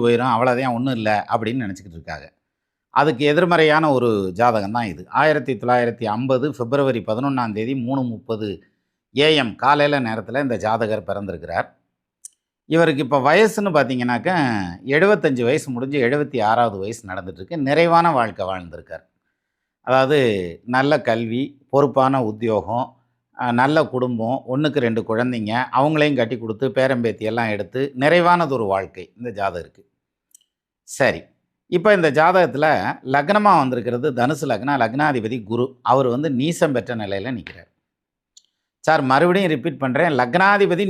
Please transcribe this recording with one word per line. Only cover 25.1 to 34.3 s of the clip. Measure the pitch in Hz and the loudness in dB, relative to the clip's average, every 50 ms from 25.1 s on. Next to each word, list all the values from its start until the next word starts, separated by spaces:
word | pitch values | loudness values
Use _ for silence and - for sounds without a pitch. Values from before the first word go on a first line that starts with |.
| 110 117 127 127 123 113 104 107 113 123 127 - | -2 -2 -2 -2 -4 -4 -4 -2 -2 -2 -2 -2
அவங்களையும் | 123 131 143 156 156 151 147 151 139 | 0 0 0 2 2 2 2 2 2
கட்டி | 123 113 113 127 110 | 0 -2 -2 -4 -6
கொடுத்து, | 113 110 107 107 135 131 | -6 -8 -4 -4 -4 -2
பேரம்பேத்தி | - 135 131 131 131 120 117 110 101 - 107 110 | 0 0 2 2 2 0 0 -2 -2 -4 -4 -4
எல்லாம் | 113 120 117 110 104 | -2 -2 -2 -2 -4
எடுத்து, | 101 98 - - 127 139 139 131 127 | -4 -6 -6 -6 -4 -6 -4 -2 0
நிறைவானது | 139 151 170 175 170 175 175 139 131 131 131 117 | 2 4 4 4 6 4 4 2 2 0 -2 -2
ஒரு | 107 | 0
வாழ்க்கை | 98 95 95 92 80 - 92 85 - _ | 0 -2 -2 -2 -6 -12 -16 -18 -18 _
இந்த | 110 120 120 | -12 -12 -10
ஜாதகருக்கு. | 95 101 98 98 87 87 69 - _ - _ _ _ _ _ _ _ _ _ _ _ _ _ _ _ _ _ _ _ _ | -6 -4 -4 -4 -4 -6 -10 -12 _ -20 _ _ _ _ _ _ _ _ _ _ _ _ _ _ _ _ _ _ _ _
சரி, | _ - - - 135 110 82 82 - _ _ _ _ _ _ _ _ _ 175 | _ -12 -2 0 2 2 2 -2 -8 _ _ _ _ _ _ _ _ _ -2
இப்ப | 170 185 214 208 | 2 4 4 4
இந்த | 185 160 147 | 4 4 2
ஜாதகத்துல | 127 151 160 180 185 185 170 123 120 139 151 156 135 92 98 131 - - - | 4 4 4 4 4 4 2 2 2 0 2 2 2 2 0 -4 -6 -8 -6
லக்னமா | 131 139 143 143 175 202 214 208 202 180 156 | -2 0 0 0 0 0 2 4 4 4 4
வந்திருக்கிறது | 131 127 123 120 104 117 120 123 139 151 | 4 2 -2 -2 -2 -4 -4 -2 -2 -2
தனுசு | 123 120 120 139 | 0 0 0 0